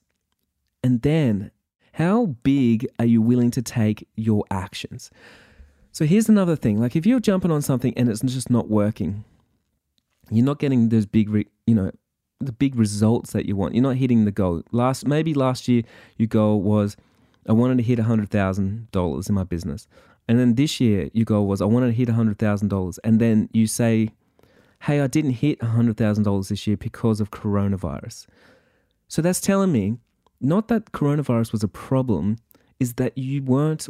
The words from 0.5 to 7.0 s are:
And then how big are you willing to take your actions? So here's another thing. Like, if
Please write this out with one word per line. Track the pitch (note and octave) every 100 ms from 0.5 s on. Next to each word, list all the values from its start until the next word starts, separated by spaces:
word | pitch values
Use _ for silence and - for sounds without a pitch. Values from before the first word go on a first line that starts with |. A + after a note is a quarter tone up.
| _ _ _
And | B2+ B2
then | C#3+ D#3+ C#3 G2+ G2+ - _ _ _
how | - E3 G#3+ A#3 A#2+
big | - C#3 B2 A2+ C3 -
are |
you | A#2 A#2
willing | A2 B2 A#2+
to | B2+
take | A#2 - G#2+ G#2+ - -
your | A2+ G#2 -
actions? | G2 F2+ - - B2+ - _ - - _ - - _ _
So | -
here's | D3+ G3+ G#3+
another | G#3+ F3+ D#3
thing. | B2 G#2
Like, | A#2+
if | E3